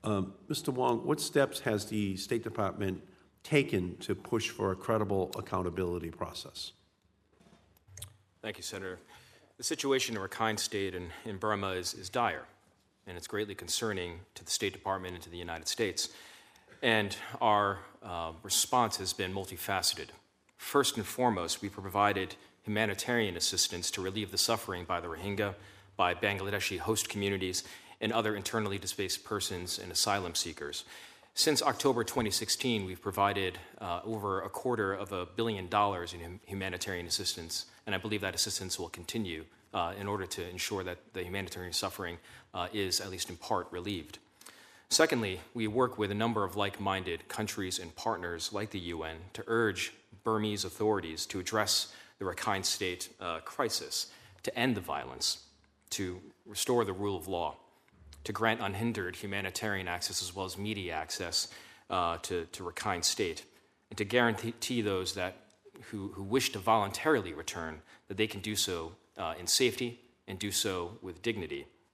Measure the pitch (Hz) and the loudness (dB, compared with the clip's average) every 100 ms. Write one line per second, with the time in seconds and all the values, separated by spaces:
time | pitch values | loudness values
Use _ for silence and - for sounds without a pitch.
0 | - 104 95 - - 151 - 127 123 117 | 0 0 0 -4 -6 -4 -2 2 4 4
1 | 117 147 - 147 135 - - 107 98 107 | 2 0 2 4 4 2 0 0 0 0
2 | 101 95 - 120 117 110 101 - 98 92 | 0 0 -2 -2 -2 0 0 2 0 -2
3 | - - _ _ - 151 135 101 90 87 | -6 -20 _ _ 2 4 6 2 0 -4
4 | - 95 - 117 107 - 101 92 - 113 | -4 -4 0 0 0 0 0 0 2 2
5 | 104 98 90 - 92 95 90 82 90 87 | 4 2 0 -2 -2 0 0 0 0 0
6 | 82 80 85 - - - - - _ _ | -4 -6 -8 -8 -12 -10 -12 -12 _ _
7 | _ _ _ _ - - _ _ _ - | _ _ _ _ -20 -20 _ _ _ -16
8 | - - _ _ 110 104 - 98 95 90 | -16 -18 _ _ -10 -8 -8 -6 -6 -8
9 | - - - - _ _ - 156 139 135 | -12 -20 -20 -20 _ _ -4 0 4 4
10 | - 110 95 - 110 104 - 104 98 90 | 4 -2 -4 2 2 2 0 0 -2 -2
11 | 87 82 117 98 107 104 98 92 90 - | -6 -8 -8 -2 0 2 0 -2 -4 -6
12 | 92 127 117 78 - - _ _ _ _ | -4 2 2 0 -8 -20 _ _ _ _
13 | - 90 - 101 104 98 - - 113 98 | -12 -12 -6 -4 -4 -6 -4 -2 0 -2
14 | 87 85 92 - - - 101 90 - 95 | -4 -8 -14 -16 -4 0 0 -2 -2 -2
15 | 92 90 85 87 85 82 80 - 110 85 | -2 -10 -10 -10 -6 -6 -4 0 0 0
16 | - - - - - - _ - 131 110 | -4 -6 -18 -20 -20 -20 _ 0 6 6
17 | 104 92 - - 117 104 101 95 87 - | 4 -2 -8 2 6 8 6 2 -6 -16
18 | 107 87 82 80 101 - - 127 113 - | -8 -4 -4 -6 0 2 4 6 4 2
19 | 95 - 92 95 95 - - 98 - - | -2 0 0 -2 -6 -6 0 2 2 0
20 | 71 - _ _ _ _ - 139 131 - | -6 -12 _ _ _ _ 2 4 4 2
21 | 101 - 127 101 85 - 104 92 95 95 | -4 2 4 4 0 -2 -4 -6 -2 4
22 | 104 95 92 - - _ - 107 110 98 | 6 6 -2 -6 -18 _ -2 0 2 0
23 | - 120 104 85 - 90 - 90 90 - | 2 2 2 2 0 2 0 0 -4 -2
24 | 92 98 101 98 - 113 - 90 90 90 | -2 -2 -2 0 2 2 0 -6 -2 -2
25 | 85 80 92 101 101 98 - - - - | -2 -6 -4 0 0 -2 -12 -20 -20 2
26 | 90 90 104 101 95 101 - 92 101 110 | 2 4 2 2 0 0 0 -2 0 0
27 | - 104 101 98 92 90 - - - - | 0 0 2 2 0 -2 -4 -14 -18 -4
28 | 110 113 107 104 101 113 104 98 104 - | 0 2 2 0 0 0 0 -2 -4 -4
29 | 95 - - 107 - 92 90 - 92 90 | -2 -2 -2 -2 -2 -4 -4 -6 -2 0
30 | - 101 90 85 - 78 73 73 - - | 4 2 2 0 -2 -4 -6 -8 -10 -16
31 | - - - - - 147 147 123 143 120 | -18 -20 -12 2 4 6 4 4 4 4
32 | 110 - 110 98 110 - 127 113 92 90 | 2 2 2 2 0 0 2 2 0 -4
33 | 104 95 101 98 95 90 - - 98 87 | -4 4 4 4 0 -2 -14 -12 -4 -4
34 | 98 110 101 95 98 - 127 120 98 95 | -2 -2 0 -2 -2 -4 0 2 2 0
35 | 98 98 90 - 113 104 90 104 101 95 | -2 -4 -4 0 0 0 0 4 4 2
36 | 85 87 85 90 - 98 95 87 - 90 | -4 -6 -10 -12 -8 -4 -4 -4 -4 -4
37 | 87 - 90 - 82 - - - - 95 | -2 -2 -2 -4 -4 -6 -8 -12 -4 -2
38 | 107 104 95 90 - - 92 - 85 - | 0 0 0 0 0 -2 -4 -4 -6 -8
39 | 87 117 101 80 78 - _ 101 85 98 | -6 -4 -4 -6 -10 -18 _ -2 -2 -2
40 | 101 101 92 - 90 90 - 101 92 87 | -2 -2 -4 -6 -6 -4 -2 -2 -4 -6
41 | - - 87 95 92 95 90 85 98 - | -10 -8 -4 -4 -4 -6 -4 -2 -4 -4
42 | 92 85 - - - 90 90 110 95 87 | -6 -8 -14 -20 -12 -6 -4 0 0 0
43 | 98 92 - 87 - 101 87 90 90 95 | -2 -6 -6 -6 0 0 0 -6 -4 -4
44 | 76 - _ _ - - - - _ - | -6 -14 _ _ -20 -20 -20 -20 _ 6
45 | 160 127 107 92 - 120 110 107 123 - | 6 6 2 0 -6 -2 0 4 4 4
46 | 104 101 117 110 98 92 101 - 98 95 | 2 4 2 2 0 2 0 0 0 0
47 | 92 82 - - 107 - 95 92 87 - | 0 -6 -6 -4 -4 -2 -2 -4 -6 -4
48 | - 101 90 85 - 104 104 101 87 85 | -2 -2 -2 -4 -4 -4 -4 -4 -4 -4
49 | 80 80 90 - - 113 113 92 - - | -6 -8 -12 -12 0 4 4 2 -4 -6
50 | _ - - 110 107 104 98 - 107 104 | _ -6 0 2 2 0 -4 2 4 4
51 | 82 80 - 98 87 110 101 - - - | 2 -6 -4 -4 0 2 4 4 2 -6
52 | - _ 95 87 - 98 92 - 95 90 | -20 _ -4 0 2 2 2 0 0 -2
53 | - - 92 82 - - 123 - 65 - | -8 -8 -4 -4 -6 -2 0 0 -2 -4
54 | - - - - - - 123 110 85 71 | -4 -8 -20 -8 -6 2 2 2 0 -4
55 | 64 64 - - - _ _ _ - - | -4 -2 -2 -2 -8 _ _ _ -10 -4
56 | 95 90 110 - - 104 - 123 104 92 | -4 -4 -12 -20 -12 -4 2 4 4 0
57 | 101 95 85 90 80 - - _ _ _ | -2 -2 -2 -2 -2 -6 -18 _ _ _
58 | - - - 104 113 113 104 98 117 110 | -20 -16 -8 2 4 4 0 -2 -2 -2
59 | 90 90 104 98 95 - 110 98 92 87 | -4 -6 -4 -4 -4 -4 -2 -2 -2 -2
60 | - 107 90 92 92 90 104 104 90 80 | -2 -2 -4 -4 -6 -4 -4 -4 -4 -4
61 | 80 - 87 80 - - - - _ 90 | -4 -4 -2 -2 -4 -8 -18 -20 _ 0
62 | 87 85 - 90 82 - 90 - 107 90 | 2 0 -2 -2 -4 -8 -8 -4 -2 2
63 | 82 - 95 78 - - _ _ _ - | 2 2 0 0 -10 -20 _ _ _ -4
64 | 107 120 120 104 113 117 - 123 104 95 | 2 6 6 4 -2 -4 -2 0 2 2
65 | 92 - 92 - - _ - - 117 107 | 0 -2 -4 -4 -18 _ -20 -20 -10 -8
66 | 98 98 98 123 131 104 98 110 98 98 | -6 -6 2 4 4 0 6 6 6 2
67 | 156 143 92 76 80 - 82 78 - - | 4 4 4 -6 -6 -4 -6 -8 -14 -20
68 | _ 98 110 104 95 107 - 90 82 82 | _ 0 0 0 -4 -2 0 0 -4 -10
69 | _ - 85 80 90 - 127 110 120 117 | _ -8 -6 -4 0 4 4 4 -4 -6
70 | - _ - 95 104 95 107 92 87 107 | -20 _ -12 -6 -2 0 0 0 -4 -6
71 | 92 82 117 104 82 71 69 _ _ | -12 -6 -2 -2 -4 -6 -10 _ _